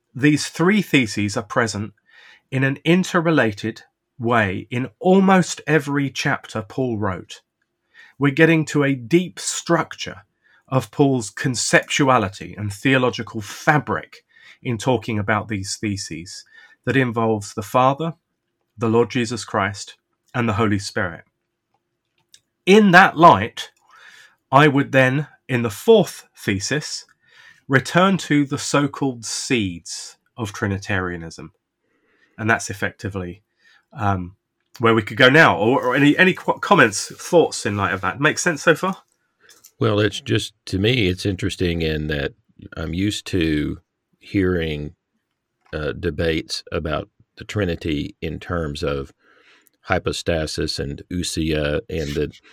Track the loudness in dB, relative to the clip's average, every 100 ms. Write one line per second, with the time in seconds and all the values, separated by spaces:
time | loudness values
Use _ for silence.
0 | _ 0 2 2 -2 0 2 2 2 0
1 | 0 -2 -2 -4 -4 -2 -2 -4 -10 _
2 | _ _ -20 -20 -8 -2 -2 -2 2 2
3 | 2 -2 2 2 2 -2 -8 -10 _ _
4 | _ -6 0 2 2 -4 -6 -8 -8 -2
5 | 4 4 6 4 2 -4 0 0 0 -2
6 | -4 -4 -4 -4 -6 -10 -8 -6 -4 -2
7 | -4 -6 -12 -20 _ _ _ _ _ -20
8 | -20 -2 0 4 4 4 2 0 0 -2
9 | 2 0 0 -8 -10 -8 -2 -2 -2 -10
10 | -14 -14 _ _ _ _ -4 -4 -2 2
11 | 2 2 -4 -6 -6 -4 2 0 2 0
12 | 4 2 0 -6 -16 -8 -8 -4 0 2
13 | 2 -4 -10 -10 -12 -6 0 0 0 -6
14 | -6 -20 _ _ -20 -12 -6 -4 0 0
15 | 0 -4 0 -2 -2 -8 -6 -6 -6 -6
16 | -8 -12 -14 -18 -20 -20 -20 _ -2 0
17 | 0 0 0 -2 -4 -10 -2 2 2 2
18 | -4 -8 _ _ _ _ _ -4 2 2
19 | 2 0 -4 -6 -4 -2 -2 -4 -16 -20
20 | _ _ _ -4 -2 0 2 0 -4 -6
21 | -6 -8 _ _ _ _ _ _ _ _
22 | _ _ _ _ _ _ 6 6 8 8
23 | 6 8 8 8 2 -8 -14 _ _ -20
24 | -20 -20 -20 _ 2 6 6 4 2 4
25 | 4 2 -4 _ -4 -2 -2 -2 4 6
26 | 4 -6 -20 -8 -4 -2 -2 -4 -4 -14
27 | -16 _ _ _ -20 _ 0 0 2 2
28 | 2 2 0 0 0 -4 -2 0 0 -2
29 | -6 -6 -10 -8 -2 -2 -2 -6 -14 -14
30 | -16 -20 _ -10 -10 -4 -4 -4 -4 -4
31 | -4 -8 -12 -16 -20 _ _ _ _ _
32 | _ _ _ -8 0 0 -2 -8 -8 -6
33 | -10 -8 -10 -12 _ _ _ _ _ -6
34 | -2 -2 -6 _ _ _ _ -2 2 2
35 | 0 4 6 8 6 6 2 2 0 4
36 | 4 4 2 2 -4 -4 2 6 4 2
37 | -10 -12 2 4 4 0 -4 -2 -2 -2
38 | -4 0 0 0 -4 0 2 2 0 -6
39 | _ _ _ _ _ _ -20 -4 0 2
40 | 0 -2 -4 -4 -4 _ -6 -2 0 2
41 | 0 -2 -4 -4 -6 -2 -2 -2 -2 -4
42 | -4 -4 -6 -8 _ _ -18 -10 -8 -4
43 | -4 -4 -4 -2 0 0 -4 -8 _ _
44 | _ _ -6 -2 0 -2 -4 -6 -10 -14
45 | _ _ _ _ _ _ -12 -8 -6 -4
46 | -6 -2 -2 -2 -4 -12 -6 -6 -4 -6
47 | -8 _ _ -20 -8 -4 -2 -4 -4 -4
48 | -6 -8 -10 -10 -6 -6 -6 -6 -4 -6
49 | -8 _ _ _ _ _ _ _ -4 -2
50 | -2 -6 -4 -2 -4 -4 -6 -6 -8 -10
51 | -8 -6 -4 -4 -2 -2 -2 -4 -4 -6
52 | -4 -4 -6 -8 _